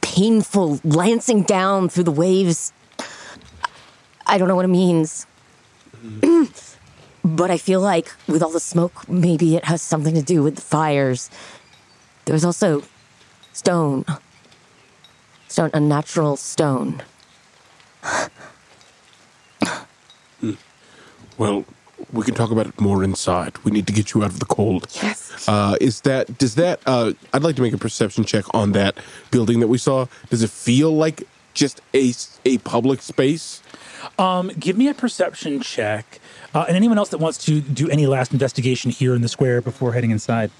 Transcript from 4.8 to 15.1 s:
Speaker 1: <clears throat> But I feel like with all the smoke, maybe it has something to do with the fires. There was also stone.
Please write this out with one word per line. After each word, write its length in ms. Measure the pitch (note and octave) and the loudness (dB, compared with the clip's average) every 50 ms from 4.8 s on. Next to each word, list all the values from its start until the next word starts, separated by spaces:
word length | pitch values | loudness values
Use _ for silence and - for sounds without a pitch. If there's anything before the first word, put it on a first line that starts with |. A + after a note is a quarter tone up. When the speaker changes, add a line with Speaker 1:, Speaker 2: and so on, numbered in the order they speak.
| F#3+ F3+ F3 E3 D#3+ D#3 - - - _ _ _ _ _ _ _ _ _ _ _ _ _ - A2 A#2 A2+ G#2+ G#2+ - | 4 4 4 2 0 -2 -4 -12 -16 _ _ _ _ _ _ _ _ _ _ _ _ _ -20 -20 -18 -16 -6 -2 2
Speaker 1:
<clears throat> 260 | C#4+ E4+ E4+ D#4 - - - - - - _ - - - - - - - _ _ | 4 4 4 4 2 -2 -14 -20 -20 -20 _ -20 -20 -20 -20 -20 -20 -20 _ _
But 280 | F3 D#3+ D#3+ F3 F#3 F3+ | -2 0 2 0 0 0
I 40 | |
feel 240 | D#3+ - - F#3 F#3+ | -2 0 0 0 2
like 320 | F#3 G3+ F#3+ E3+ D#3+ - - - - | 2 2 2 0 -2 -4 -12 -18 -6
with 160 | - - D#3+ E3+ | -2 0 2 2
all 80 | D#3+ | 2
the 80 | D#3+ E3+ | 0 -4
smoke, 500 | - - - E3+ E3+ F3 _ - - - | -4 -2 0 0 0 0 _ -10 -10 -4
maybe 460 | - F3+ E3 F3 E3+ D3+ F3 E3 D#3 | 0 2 2 2 2 4 4 2 2
it 120 | E3+ - | 2 0
has 140 | - E3 E3+ | 0 -2 -2
something 320 | - - - D#3 D3 D3+ D#3+ | -2 -2 -2 0 0 2 0
to 80 | E3 D3 | 0 0
do 200 | C3 F#3 E3 C#3 | 2 2 2 2
with 140 | D3+ D3+ | 2 0
the 40 | - | -4
fires. 680 | - - - D3+ D#3 D#3 D3 C#3 C#3 C3 B2+ B2 - - - - - - - - _ _ _ _ _ _ _ _ _ _ _ _ _ | -8 -2 0 0 2 2 2 2 2 0 0 -2 -6 -12 -18 -20 -20 -20 -20 -20 _ _ _ _ _ _ _ _ _ _ _ _ _
There 80 | - C#3+ | -2 0
was 120 | D#3 D3+ | 2 2
also 380 | F3 E3+ - A3 F#3+ D#3 C#3+ - - _ _ _ _ _ _ - _ _ _ _ _ _ | 0 0 2 2 2 2 0 -2 -8 _ _ _ _ _ _ -20 _ _ _ _ _ _
stone. 520 | - - G3+ F3+ E3+ D#3+ D3 C#3 C3 - - D3 - _ _ _ _ _ _ - _ _ _ _ _ _ _ _ _ _ - | -2 0 2 2 2 2 2 0 -2 -2 -4 -8 -8 _ _ _ _ _ _ -20 _ _ _ _ _ _ _ _ _ _ -20